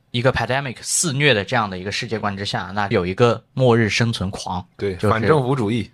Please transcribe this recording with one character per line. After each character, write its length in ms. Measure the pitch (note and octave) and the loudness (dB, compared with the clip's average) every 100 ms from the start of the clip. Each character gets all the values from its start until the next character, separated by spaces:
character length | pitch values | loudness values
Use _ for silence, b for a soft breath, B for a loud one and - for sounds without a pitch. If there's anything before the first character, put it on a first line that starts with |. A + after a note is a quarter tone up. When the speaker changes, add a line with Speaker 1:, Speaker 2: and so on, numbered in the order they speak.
| _ | _
Speaker 1:
一 100 | A#2+ | 0
个 80 | B2 | 0
pandemic 460 | A#2+ A#2 C3 C#3+ G#2+ | 0 0 -2 -4 -10
肆 320 | - - F3 | -4 -2 -2
虐 200 | C3+ D3 | 2 4
的 80 | A2 | 4
这 140 | F#2+ B2 | 2 -2
样 140 | G#2 | -2
的 100 | F#2 | -4
一 60 | F#2 | -6
个 40 | |
世 160 | G2 A#2 | -6 -6
界 140 | G#2+ | -4
观 160 | G#2 G2 | -4 -4
之 100 | G2 | -6
下， 240 | A#2+ F2+ G2+ | -6 -6 -4
那 100 | G2+ | 0
有 160 | A2 F2+ | 0 0
一 80 | |
个 280 | F#2+ A#2+ A2 - | 2 2 2 -4
末 240 | - B2+ A#2 | 0 4 4
日 100 | A2 | 4
生 240 | - A#2 | 2 0
存 180 | A2+ F#2+ | 0 -4
狂， 320 | - - F2+ - - | -6 -8 -8 -8 -6
Speaker 2:
对， 180 | G2+ F2 | -6 0
Speaker 1:
就 120 | G#2 | 0
是， 20 | |
Speaker 2:
反 120 | A2 | 2
政 200 | G#2 D#3 | 4 4
府 140 | B2 C#3 | 2 0
主 160 | G#2 | 0
义。 180 | A#2 - | 0 -4